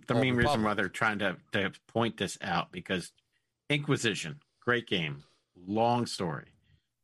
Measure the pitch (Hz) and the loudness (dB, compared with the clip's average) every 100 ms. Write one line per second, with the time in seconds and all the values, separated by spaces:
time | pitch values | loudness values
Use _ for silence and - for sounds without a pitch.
0 | - 120 127 123 127 139 107 104 92 - | 0 2 4 4 4 4 2 0 -2 0
1 | 113 104 98 85 _ 104 95 - _ 113 | 0 2 -2 -2 _ -2 -2 -4 _ 0
2 | 113 - 95 - 98 85 85 92 - 92 | 0 0 -6 -4 -2 -2 -2 -10 -4 -4
3 | - _ _ _ _ _ _ 147 147 127 | -4 _ _ _ _ _ _ -2 2 2
4 | 117 85 82 73 _ _ 120 120 117 95 | 2 -2 -6 -12 _ _ -2 -2 0 -2
5 | 78 71 - _ _ 90 90 110 117 120 | -2 -6 -14 _ _ -18 -4 0 2 2
6 | 117 - 87 71 - _ _ _ _ _ | -2 -4 -6 -6 -12 _ _ _ _ _